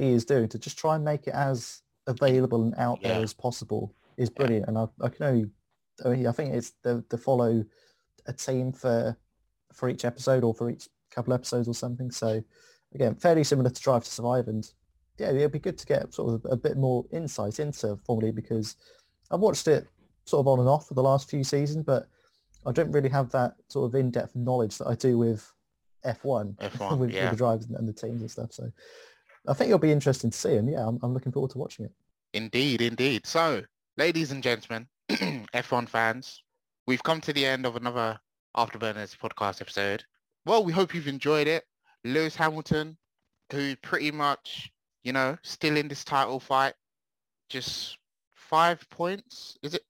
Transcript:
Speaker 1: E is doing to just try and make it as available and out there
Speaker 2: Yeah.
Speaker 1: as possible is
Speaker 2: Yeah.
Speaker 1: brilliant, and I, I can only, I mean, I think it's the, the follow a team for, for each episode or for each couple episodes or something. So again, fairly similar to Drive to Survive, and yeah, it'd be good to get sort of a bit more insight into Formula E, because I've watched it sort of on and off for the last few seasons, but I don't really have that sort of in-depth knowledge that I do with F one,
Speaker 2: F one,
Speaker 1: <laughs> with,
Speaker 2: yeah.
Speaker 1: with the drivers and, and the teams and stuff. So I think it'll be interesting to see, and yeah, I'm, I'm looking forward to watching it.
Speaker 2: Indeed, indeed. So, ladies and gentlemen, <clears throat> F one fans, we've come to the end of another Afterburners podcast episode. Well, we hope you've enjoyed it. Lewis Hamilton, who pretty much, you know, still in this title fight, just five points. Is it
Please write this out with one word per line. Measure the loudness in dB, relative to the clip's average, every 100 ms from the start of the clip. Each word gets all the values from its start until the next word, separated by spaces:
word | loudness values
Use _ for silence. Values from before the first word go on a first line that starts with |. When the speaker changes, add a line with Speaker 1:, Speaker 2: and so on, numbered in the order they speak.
Speaker 1:
E | 4
is | 4 4
doing | 2 2
to | -2
just | -12 -4
try | 0 0
and | 0
make | -2 -2
it | -2
as | 0 -2 -6 -16 _ _ -6
available | 2 4 6 4 2
and | 0 0
out | -2 -2
there | -2 0
Speaker 2:
Yeah. |
Speaker 1:
as | -2 -4
possible | -6 -6 -6 -6 -6 _ _ -2
is | -2
Speaker 2:
Yeah. | 2
Speaker 1:
brilliant, | 2 2 0
and | -2
I, | -2 -2
I | -4
can | -2 0
only, | 2 0 -6 _ _ _ -6
I | -2
mean, | 0 0
I |
think | -2 -2 -4
it's | -6 _
the, | -2 -2 -4
the | -4
follow | 2 4 4 2 0 _ _ _ _ _ -14
a |
team | -10 -4 -2 -2
for, | -2 0 2 0 -4 _ _ _ _ _
for | -6 -4
each | -2 -4
episode | -2 2 4
or | 4 0
for | -4
each | -6 -12 _ _
couple | -6 -2 -2
episodes | 0 -2 -2
or | -4
something. | -6 -6 -8
So | -4 -2 -2 -4 _ -20 _ _ -2
again, | 0
fairly | 2 4 6
similar | 4 4 2
to | 0
Drive | 2 2 0
to |
Survive, | -6 -2 0 0
and | -4 -6 _ _ _ _ -6
yeah, | 0
it'd | 2 2
be | 0
good | -6 -6
to | 0
get | 0 -2 -4
sort | -2
of | -2 -2
a | -2
bit | 0 0
more | 2 0 -2
insight | -6 -6 -4 -6 -4
into | -6 -4 -4 -4 -4
Formula | -2 -2
E, |
because | -4 -4 -4 -4 -10 _ _ _ _ -6
I've | 2
watched | 2 2 2
it | 2 0 _ _ _ -2
sort | 2
of | 4
on | 4
and | 6
off | 4 0
for | 0
the |
last | 4 2 0
few | -4
seasons, | 0 0 0 -2 0
but | -2 -2 _ _ _ _ _ -4
I |
don't | 0 2
really | 2 2
have | 2 0
that | 0 0 -2 -8
sort | -2 0
of |
in-depth | 2 0 0 -4 -4
knowledge | 0 0 0 -2
that | -4
I | 0
do | 2 4
with | 4 0 -6 _ _ _ _ _
F | -8 -6
one, | -2 -2 -2 -8
Speaker 2:
F | -8 -6
one, | -2 0
Speaker 1:
<laughs> |
with, | 0
Speaker 2:
yeah. | 0 0
Speaker 1:
with |
the | 0
drivers | 0 0 -4
and, | -6
and | -6
the |
teams | -6 -8 -8
and | -8
stuff. | -8 -10
So | -10 -12 -12 -20 -20 -20 _ _ -10 -2
I |
think | 2 4
it'll | 4
be | 6
interesting | 4 4 2 0
to | -2
see, | 2 2
and | 2
yeah, | -2 -2
I'm, | -2
I'm | -2
looking | -2 -2
forward | -2 -4
to | -4
watching | -10 -10 -14
it. | _ _ _ _
Speaker 2:
Indeed, | -8 -2 0 2 2
indeed. | 0 2 0 0 0
So, | 0 2 0 -6 _ _ 0
ladies | 0 2 -2
and | -2
gentlemen, | 0 -2 -4 -10 -12 _ -6
<clears throat> | -4 -2 -6 -4
F | -6 0
one | -2 0
fans, | 0 0 -2 -8 -20 _ _ _ _ -2
we've | 0
come | 0 -2
to | 0
the | 0 2
end | 0 -2
of | -4
another | -4 -2 -2 -4 _ _ _ -2
Afterburners | -2 -2 -6 -6 -10 -8
podcast | -8 -4 -4 -4
episode. | -6 -2 0 -2 -6 _ _ _ 2
Well, | 4
we | 4
hope | 2 0 -2
you've | -6
enjoyed | -2 2 2 4
it. | 0 -4 _ _ _
Lewis | -2 0 0 0
Hamilton, | 0 0 -2 -2 -2 -10 _ _ _ _ -8
who | -4 -4 -4
pretty | -4 -2 -2
much, | 0 0 0 -6 -14 -16 _ _ _
you | -4
know, | 0 0 -2
still | -10 -2 0 0
in | -2
this | -6
title | -2 0 2 -2
fight, | 0 2 2 -2 _ _ _ _ _ _ -12
just | -10 -8 -8 -10 -14 _ _ _
five | _ 0 4 4 2 -8
points. | -6 -6 -6 -12 -18 -18 -12
Is | -8
it | -8 -10